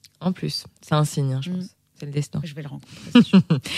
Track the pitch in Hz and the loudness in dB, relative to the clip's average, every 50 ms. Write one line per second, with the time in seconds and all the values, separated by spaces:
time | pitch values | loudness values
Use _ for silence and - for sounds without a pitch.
0 | - - _ - 160 180 185 - - 151 - - - - _ _ - - 160 151 | -20 -20 _ -6 -4 -4 -4 -4 -4 -6 -6 -8 -10 -12 _ _ -6 -2 0 0
1 | 151 147 - 151 139 135 131 135 135 180 180 185 185 214 _ _ _ _ _ - | 0 0 0 -2 -2 -2 -2 -4 -6 -6 -6 -8 -8 -10 _ _ _ _ _ -16
2 | - 143 139 147 143 - - 151 143 165 139 160 147 139 139 143 - - - - | -12 -8 -6 -6 -6 -6 -6 -8 -8 -10 -12 -14 -14 -14 -14 -16 -16 -18 -20 -18
3 | - - - 240 208 - - 185 - - 165 131 - - - | -2 4 6 6 6 8 6 6 6 4 0 -2 -4 -6 -6